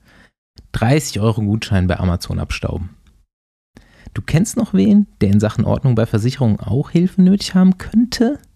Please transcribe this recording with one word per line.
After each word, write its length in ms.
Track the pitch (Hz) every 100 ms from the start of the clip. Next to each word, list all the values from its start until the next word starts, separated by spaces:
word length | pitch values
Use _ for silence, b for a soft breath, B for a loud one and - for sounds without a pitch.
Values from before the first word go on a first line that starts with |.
| b b b b _ - -
dreißig 480 | - 113 156 - -
Euro 220 | 110 110
Gutschein 460 | 104 110 - 98 90
bei 120 | 85
Amazon 400 | 90 87 - 90
abstauben. 560 | - - - 85 87 - _ _ _ _ _ _ _ - B B B
Du 80 | -
kennst 340 | - 247 - -
noch 180 | 226
wen, 340 | 190 202 208 208 _
der 100 | 98
in 120 | 104
Sachen 240 | 104 - 98
Ordnung 280 | 104 135
bei 120 | 117 113
Versicherungen 560 | 110 113 131 123 101
auch 280 | - 113 151
Hilfe 320 | 170 180 -
nötig 320 | 185 196 -
haben 240 | 185 185 185
könnte? 640 | - 214 247 - 233 285 -